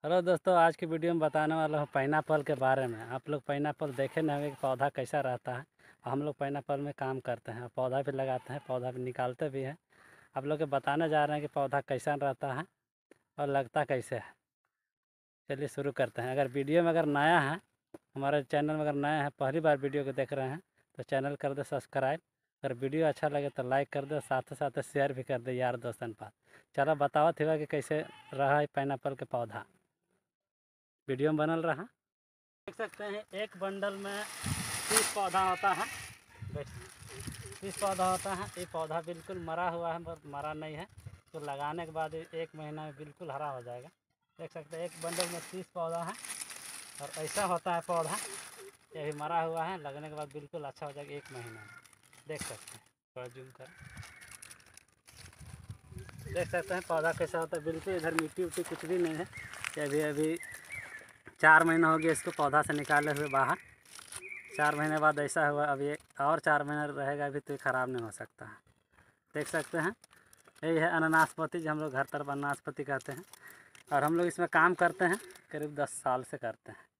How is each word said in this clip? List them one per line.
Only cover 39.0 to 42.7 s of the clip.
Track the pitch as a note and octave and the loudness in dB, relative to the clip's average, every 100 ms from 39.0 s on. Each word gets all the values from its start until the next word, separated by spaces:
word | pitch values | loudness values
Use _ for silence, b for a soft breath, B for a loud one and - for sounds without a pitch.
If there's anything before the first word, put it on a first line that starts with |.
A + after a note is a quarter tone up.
बिल्कुल | E3 E3+ E3 F#3 | -6 -10 -8 -8
मरा | E3 E3 F3+ | -4 -2 -2
हुआ | E3+ E3 | -2 -4
है, | E3 | -4
मगर | E3 D#3+ D3 | -6 -12 -10
मरा | C#3+ D3+ | -8 -6
नहीं | D3+ D#3 | -6 -8
है, | D3+ F#3+ - - - _ | -10 -12 -14 -18 -18 _
तो | D#3+ | -10
लगाने | D3 C#3 D3 E3 D#3+ | -8 -4 -4 -4 -6
के | |
बाद | D#3+ D#3 | -4 -4
ये | D#3+ E3 | -6 -10
एक | D#3+ D#3+ D#3 | -8 -8 -8
महीना | D3+ | -10